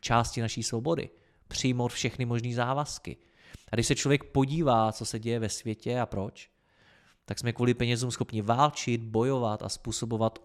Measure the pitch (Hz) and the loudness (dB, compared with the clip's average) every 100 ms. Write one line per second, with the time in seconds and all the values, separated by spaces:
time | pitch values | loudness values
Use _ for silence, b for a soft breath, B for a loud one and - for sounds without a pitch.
0 | - 117 117 - 113 - 110 113 135 170 | 0 2 2 -2 -4 -4 -4 -2 0 -2
1 | - - b b b - 131 123 120 - | -4 -12 b b b -2 0 2 0 -2
2 | 123 - 120 120 120 120 120 139 147 - | -4 -2 -2 -2 -2 -2 0 -2 -4 -8
3 | - - B B B B B 113 117 139 | -12 -14 B B B B B 0 2 2
4 | 139 143 - 135 131 160 147 117 110 - | 4 2 2 2 2 2 4 4 4 0
5 | 113 113 113 117 110 - 117 107 123 123 | -6 -6 -2 -2 -2 -4 -6 -6 -2 -2
6 | 113 101 101 - - _ b b b b | -2 -4 -6 -8 -20 _ b b b b
7 | b b - 101 120 113 123 120 120 120 | b b -10 -6 -4 2 2 4 2 0
8 | 127 - - 110 104 117 147 - - 117 | 0 -2 -2 -2 2 4 4 2 -2 -2
9 | 113 110 127 135 113 107 101 - 120 - | 0 2 2 2 0 -2 -6 -8 -8 -6
10 | 113 113 113 - | -2 0 0 0